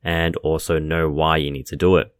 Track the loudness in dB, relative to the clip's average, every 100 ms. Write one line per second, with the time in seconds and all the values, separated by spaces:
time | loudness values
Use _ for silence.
0 | -2 0 0 -2 -2 -2 0 -2 0 -2
1 | -2 0 0 2 -2 -6 -10 0 4 4
2 | 2 _